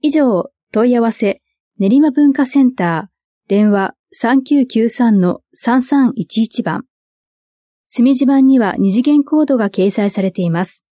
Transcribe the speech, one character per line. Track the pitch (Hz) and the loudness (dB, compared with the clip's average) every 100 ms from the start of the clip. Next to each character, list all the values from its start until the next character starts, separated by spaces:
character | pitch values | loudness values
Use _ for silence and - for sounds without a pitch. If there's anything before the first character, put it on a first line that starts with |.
以 | 302 | -2
上、 | 311 269 190 - _ _ | 0 0 0 -4 _ _
問 | 214 247 | -2 0
い | 240 | 2
合 | |
わ | 226 | 0
せ、 | - 202 190 _ _ _ _ | -2 -4 -4 _ _ _ _
練 | 196 254 | 0 2
馬 | 311 | 2
文 | 262 294 | 2 2
化 | 269 269 | 2 0
セ | 285 | 2
ン | 254 254 | 2 0
タ | 175 165 202 _ _ _ _ | -4 -4 -8 _ _ _ _
ー、 | |
電 | 196 214 | 0 2
話 | 202 190 - _ | 2 -2 -8 _
三 | - 226 269 | -6 0 0
九 | 262 285 254 | 2 0 0
九 | 220 226 | 0 -2
三 | - 240 202 | 0 2 2
の | 180 - _ | 2 -2 _
三 | - - 254 | -8 -2 -2
三 | 254 285 254 - | 0 0 0 -2
一 | 180 - | -6 -4
一 | 220 - | -4 -4
番。 | 196 156 - _ _ _ _ _ _ _ _ _ _ | -6 -8 -12 _ _ _ _ _ _ _ _ _ _
墨 | - 247 269 | -2 0 2
字 | 269 | 2
盤 | 277 269 | 2 4
に | 262 | 2
は | 208 - | 0 0
二 | 196 | -2
次 | 202 | 0
元 | 254 294 | 2 0
コ | 285 311 | 2 0
ー | 302 | 0
ド | 262 | 0
が | 202 | -2
掲 | - 190 | 0 -2
載 | 196 202 | 0 -2
さ | 202 | -2
れ | 190 | -4
て | 180 | -4
い | 175 | -4
ま | 165 185 | -2 -4
す。 | - _ | -8 _